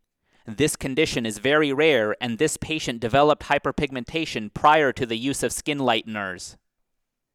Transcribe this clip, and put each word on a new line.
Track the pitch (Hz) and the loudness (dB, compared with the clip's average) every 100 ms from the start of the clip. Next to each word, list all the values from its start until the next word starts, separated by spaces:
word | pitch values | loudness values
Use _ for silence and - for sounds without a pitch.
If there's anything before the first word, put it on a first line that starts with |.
| _ _ _ _ - | _ _ _ _ -12
This | 104 147 | 0 0
condition | - 147 131 160 139 | 0 -4 0 0 0
is | 113 104 | -4 -2
very | 123 147 147 | 0 2 2
rare, | 131 156 131 107 104 | 4 4 4 2 -2
and | 123 113 | -4 -2
this | 156 - | -2 -2
patient | - 156 - 117 | -6 -6 -6 -6
developed | 117 135 147 147 | 0 4 4 2
hyperpigmentation | - 143 143 131 147 131 117 160 156 123 104 | 0 0 0 -2 -4 -6 -8 -6 -4 -6 -8
prior | - 151 156 139 | 0 4 6 4
to | - 123 | 0 -2
the | 113 | -2
use | 131 135 | -2 -2
of | 120 | -2
skin | - - 143 | -4 -4 -2
lighteners. | 127 113 110 107 95 87 - - _ _ _ _ _ _ _ | 0 0 -2 -6 -8 -10 -14 -20 _ _ _ _ _ _ _